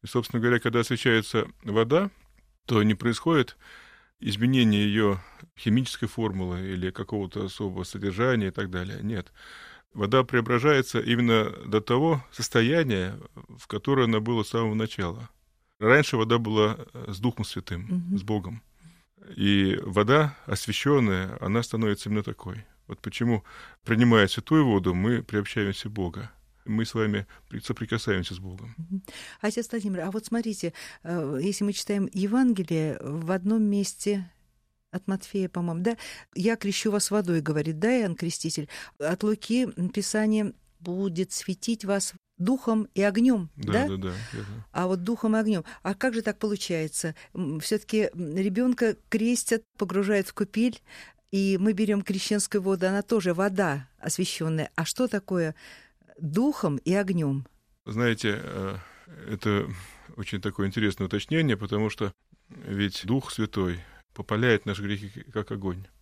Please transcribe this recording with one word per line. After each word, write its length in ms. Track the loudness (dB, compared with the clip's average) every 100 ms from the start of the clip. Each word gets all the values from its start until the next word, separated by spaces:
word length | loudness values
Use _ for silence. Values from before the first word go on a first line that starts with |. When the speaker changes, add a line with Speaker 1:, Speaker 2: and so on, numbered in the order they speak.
Speaker 1:
И, 40 | 0
собственно 340 | -2 0 0
говоря, 180 | 4 4
когда 200 | 4 2
освящается 680 | 0 2 4 4 4 -2 -2 -8
вода, 460 | 0 2 4 2 2 _ _ _ _ _ 0
то 160 | 4
не 120 | 4 2
происходит 600 | 0 0 2 4 2 -4 -20 -20 -20 -20 _ _
изменение 640 | -6 0 4 6 6 6 4
её 340 | 4 2 2 -6 -20 -20 -6
химической 500 | 2 2 0 -4 -6
формулы 520 | -2 -2 -2 -4 -4 -4
или 160 | -4 -4
какого-то 540 | -6 -6 -6 -6 -6 -8
особого 380 | -6 -6 -6
содержания 640 | -8 -4 -4 0 2 2 0
и 40 |
так 180 | -4 -6
далее. 280 | -6 -6 -6
Нет. 280 | -6 -6 -8 -18 -20 -20 -20 -20 _
Вода 300 | -4 2 4
преображается 760 | 4 2 2 2 4 4 2 -2
именно 520 | 0 2 4 4 2 -4 0
до 140 | 0
того 420 | 2 2 2 0 -4
состояния, 840 | -8 0 4 4 4 2 0 -2 -8 -16 -20 -20 -20
в 100 | -10
которое 380 | -6 0 4 4
она 140 | 2
была 240 | 2 -2
с 60 | 0
самого 240 | -2 0 0
начала. 540 | -2 -2 -4 -6 -14 _ _ _ _ _
Раньше 380 | 6 6 6 0
вода 200 | 4 2
была, 380 | 2 4 4 2 -10
э, 180 | -14 -10
с 60 | -2
Духом 260 | -2 -2 -6
Святым, 360 | -6 -8 -8 -4
Speaker 2:
Мгм. 280 | -4 -2 -4
Speaker 1:
с 60 |
Богом. 400 | -2 -2 -4 -12 _ _ -20 _ _ _ -16 0
И 420 | 4 4 4 2
вода, 520 | 0 2 6 6 4 -2 -6
освящённая, 920 | -6 -4 0 4 6 4 2 -2 -6
она 200 | -2 -2
становится 460 | -2 -2 0 0 -2
именно 140 | -2
такой. 420 | -2 -10 -10 -12 -14 _ -16
Вот 120 | -12
почему, 420 | -10 -2 0 0 -2 -20 -20 -16 0
принимая 420 | 4 8 8 6
святую 380 | 2 2 4 6
воду, 300 | 4 4 2
мы 260 | 0 0
приобщаемся 680 | -2 -2 -2 -2 -2 -2 -8
в 20 |
Бога. 400 | -4 -4 -6 -12 -16 _ _ -4
Мы 200 | -2 -2
с 80 | 0
вами 320 | 0 0 -4 -16 _
при-, 100 | -14
соприкасаемся 720 | -8 -6 -2 -2 0 0 -2
с 60 | -8
Богом. 360 | -12 -14 -14 -14
Speaker 2:
Мгм. 260 | -8 -8 -10 -18 -18 -6
Отец 280 | -4 -4 -6
Владимир, 300 | -6 -4 -4
а 100 | -4
вот 140 | -6 -4
смотрите, 480 | -4 -4 -6 -6 -8 -18 -14
э, 360 | -6 -4 -2 -2
если 200 | -2 -2
мы 100 | -2
читаем 360 | -4 -4 -2 -2
Евангелие, 840 | -2 0 4 4 2 0 0 0 -4
в 300 | -6 -6 -2
одном 320 | -2 2 2
месте 680 | 2 2 -2 -2 -2 -2 -4 _ _ _ _ _ _
от 160 | -8 -4
Матфея, 420 | -6 -4 -4 -2
по-моему, 340 | -2 -4 -2
да? 140 | -2 -4 -10 -16 -12
«Я 220 | -2 0 0
крещу 340 | -2 -2 0
вас 200 | 0 2
водой», 300 | 0 2 0
говорит, 360 | 0 -2 -2 0
да, 100 | 2 2
Иоанн 160 | 0 -2
Креститель? 520 | -4 -4 -4 -4 -8 -12 -18 _
От 220 | -2 0
Луки, 440 | 0 -2 0 0 0 -2
м, 120 | -4
Писание: 640 | -2 -2 0 2 2 0 -6 _ _
«Будет 520 | -8 -2 -2 -2 -4
светить 540 | -4 -6 -6 -4 -4 0
вас 280 | -2 -2 -8 _ _
духом 480 | 0 0 2 0 0 0
и 60 |
огнём», 480 | 2 4 4 4 0 -8
Speaker 1:
Да, 180 | 0
Speaker 2:
да? 140 | 2 2
Speaker 1:
да, 100 | -2
да, 300 | -4 -6 -8
верно. 340 | -10 -10 -12 -8
Speaker 2:
А 160 | -2 0
вот 160 | 0
духом 320 | -2 0 2 2
и 40 |
огнём. 240 | 2 0 -2 -8
А 100 | -6
как 200 | 0 0 0
же 60 |
так 160 | -4 -2
получается? 760 | -2 -2 -2 -4 -2 -4 -6 -8 -14 -6
М, 240 | -4 -4
всё-таки, 500 | -2 -4 0 0 0
м, 220 | -2 -6 -2
ребёнка 580 | 0 2 0 2 0 0 _
крестят, 540 | 0 2 0 0 -2 _ -6
погружают 500 | -2 0 2 0 0
в 60 |
купель, 480 | -4 -4 0 0 -2 _ -20 -20 _ _
и 260 | 0 2 2
мы 140 | 2
берём 280 | 2 2 0
крещенскую 600 | 0 -4 0 -2 0 -2
воду, 240 | 0 0 0
она 140 | 0
тоже 300 | 0 0 2 0
вода 520 | 0 2 0 -2 -8 _
освящённая. 720 | -6 -4 -4 -2 -2 -2 -4 -4
А 100 | -6
что 220 | -2 -2
такое 460 | -2 -2 -2 -2 -4 -18 -20 _ _ _ -8
духом 580 | -2 2 2 2 -2 0
и 160 | 0
огнём? 520 | 0 2 0 0 -2 -6 _ _ _ -8
Speaker 1:
Знаете, 540 | 0 2 2 0 -2
э, 360 | -4 -6 -6 -6 -12 -20 -20 -18 -10
это 380 | -4 0 0 0 -8 -14 -20 -20 -12
очень 240 | -8 -6
такое 260 | -6 -2 -2
интересное 400 | 2 0 0 -4
уточнение, 500 | -4 -2 0 0 0
потому 320 | -2 -2 -2
что 220 | -2 -6 -6 _ _ _
ведь 520 | -18 -8 -2 -2 -2 -2
Дух 260 | -2 -2
Святой 480 | -4 -4 0 -2 -2 -10 -20 _
попаляет 520 | -16 -4 0 4 2 2
наши 180 | -6
грехи 260 | -4 -6 -8 -16 -8
как 180 | -8 -6
огонь. 340 | -6 -6 -6 -12 _